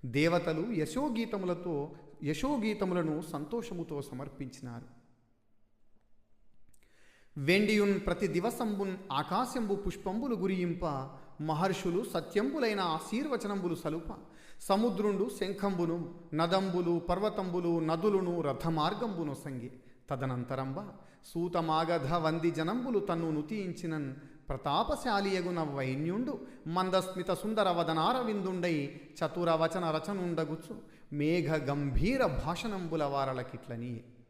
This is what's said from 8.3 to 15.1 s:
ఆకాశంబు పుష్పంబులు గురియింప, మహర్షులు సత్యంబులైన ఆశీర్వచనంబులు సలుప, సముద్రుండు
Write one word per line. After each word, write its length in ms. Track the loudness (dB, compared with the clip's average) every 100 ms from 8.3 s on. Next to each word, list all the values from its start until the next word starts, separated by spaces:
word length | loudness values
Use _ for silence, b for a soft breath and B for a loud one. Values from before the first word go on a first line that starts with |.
| 2 0 0 -2 0 -2 -4 -4
ఆకాశంబు 640 | -2 0 0 0 -2 -2 -2
పుష్పంబులు 600 | -2 -4 -4 -2 -2 0
గురియింప, 760 | 0 2 0 0 -2 -2 -6 B B -6
మహర్షులు 640 | -2 2 2 2 0 0 0
సత్యంబులైన 680 | -4 0 0 2 2 0 2
ఆశీర్వచనంబులు 960 | 0 0 -2 -2 0 -2 -2 -2 0 -2
సలుప, 400 | -2 -4 -6 -12 -14 B B B
సముద్రుండు 680 | 2 4 4 4 2